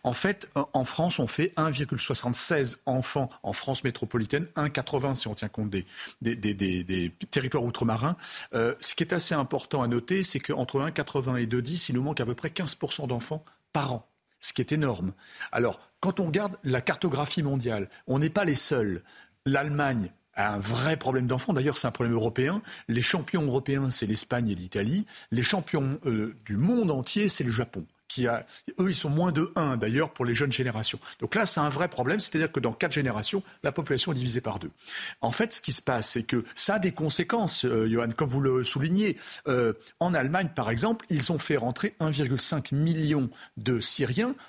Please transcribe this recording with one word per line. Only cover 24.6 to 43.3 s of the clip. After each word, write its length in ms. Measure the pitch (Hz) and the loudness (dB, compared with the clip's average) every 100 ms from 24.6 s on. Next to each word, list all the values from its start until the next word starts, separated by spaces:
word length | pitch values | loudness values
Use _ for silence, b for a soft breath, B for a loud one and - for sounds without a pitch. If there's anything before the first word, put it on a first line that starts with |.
| 92 101 104 185 214 B B | -4 -2 0 0 -2 B B
Les 120 | 117 | 0
champions, 560 | 120 196 - 156 135 143 | 2 0 0 -2 0 -2
euh, 320 | 143 110 107 104 | -2 0 -2 -6
du 140 | - 104 | -4 2
monde 320 | 165 247 190 | 4 4 2
entier, 400 | 139 120 202 208 | 0 0 0 2
c'est 120 | - | 2
le 100 | 127 | 2
Japon. 340 | 113 120 95 80 _ - | 0 -2 -6 -12 _ -8
Qui 220 | - 120 | -2 0
a... 160 | 117 - B - - | 0 -6 B -8 -2
eux, 120 | 185 | 0
ils 40 | |
sont 140 | 170 151 | 2 2
moins 240 | 151 180 | 2 2
de 180 | 151 165 - | 2 0 0
un, 220 | 151 123 | 0 0
d'ailleurs, 340 | 110 127 156 | 0 0 0
pour 140 | - 120 | -2 -2
les 80 | |
jeunes 180 | 113 143 | 0 0
générations. 480 | 123 123 110 113 - B - | 0 -2 -2 -4 -4 B -8
Donc 140 | 113 | -2
là, 120 | 214 202 | 2 2
c'est 140 | - | 2
un 100 | 147 | 2
vrai 180 | 139 175 | 0 -2
problème. 320 | - 123 202 | 0 0 0
C'est-à-dire 320 | - 156 160 | 0 0 0
que 80 | 143 | 0
dans 140 | 120 | -2
quatre 180 | 113 175 | 0 0
générations, 500 | 151 135 107 104 196 B B | 0 0 0 -2 -4 B B
la 100 | 147 | -4
population 400 | 135 147 135 - | -4 0 0 0
est 20 | |
divisée 280 | 135 123 120 | 0 0 -2
par 160 | 113 92 | -2 -4
deux. 120 | 82 - B B B B | -8 -12 B B B B
En 100 | 117 | 0
fait, 220 | 123 226 | 2 0
ce 60 | - | 0
qui 100 | - | 0
se 80 | 127 | 0
passe, 300 | - 123 107 | 0 0 2
c'est 120 | 120 | 0
que 220 | 113 123 B | 0 0 B
ça 200 | - - | 0 2
a 40 | 208 | 2
des 140 | 185 | 0
conséquences, 720 | - 156 - - 233 180 - | 0 2 2 2 2 2 2
euh, 240 | 123 117 110 | 2 2 2
Johan, 200 | 113 117 | 2 0
comme 140 | 113 147 | 0 0
vous 140 | 131 | 2
le 200 | 135 127 | 2 2
soulignez. 540 | 123 135 135 185 208 - B B - | 2 0 2 2 2 0 B B 0
Euh, 240 | 123 117 107 B - | 2 2 0 B -2
en 120 | 175 | 0
Allemagne, 380 | 165 131 180 185 | 2 2 2 0
par 140 | - 110 | 0 0
exemple, 380 | 113 208 226 - | 2 0 0 -2
ils 240 | 160 - | 0 2
ont 60 | 156 | 0
fait 180 | - 147 | 0 0
rentrer 380 | 117 127 202 - | 0 -2 -4 0
un 120 | 156 | 0
virgule 320 | 143 131 131 | 0 0 2
cinq 300 | - 156 - | 2 0 0
million 580 | 139 160 160 151 151 120 | 0 2 2 2 2 0